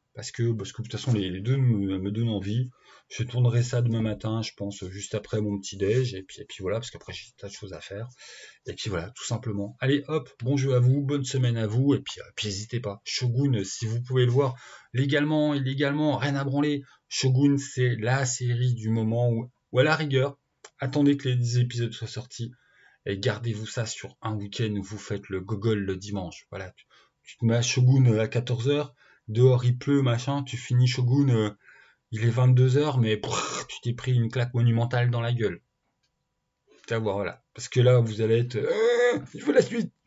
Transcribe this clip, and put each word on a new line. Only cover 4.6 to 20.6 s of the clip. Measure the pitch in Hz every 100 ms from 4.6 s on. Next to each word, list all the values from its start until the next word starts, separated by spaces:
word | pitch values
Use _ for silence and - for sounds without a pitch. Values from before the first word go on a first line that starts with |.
| 101 101 92
juste | 95 101 107
après | - 107
mon | 107 101
petit | 98 98
déj, | 98 120 127
et | 95
puis, | 95 -
et | -
puis | -
voilà, | 92 107
parce | 120
qu'après | - -
j'ai | - -
des | _
tas | 101
de |
choses | - 95
à | 82
faire. | - 98 123 - - - - _ -
Et |
puis | 95 -
voilà, | 92 90
tout | - -
simplement. | 117 110 101 101 -
Allez | 131 143 -
hop, | 156 - -
bon | 120 143
jeu | 131 127
à |
vous, | 123 139
bonne | 135 143 123
semaine | 135 123 117
à | 110
vous, | 113 139
et | 123
puis, | - -
euh, | - -
puis | 104
n'hésitez | 98 110 120
pas. | 113 101
Shogun, | - - 127 117 139 117 95
si | - 110
vous | 117
pouvez | 123 127 123
le |
voir, | 123 139 123 - - _
légalement, | 123 139 151 147 151 151
illégalement, | 143 131 135 143 147 151 120
rien | 139 139
à | 139
branler. | 139 147 143 139 _ -
Shogun, | - 131 127 143 139
c'est | - - 127 110
la | 110 135 131
série | - 123 120 127 113
du | 107
moment | 113 110 117 120
où, | 117 123 _ _
ou | 123
à |
la | 147 156
rigueur, | 151 131 139 - _ _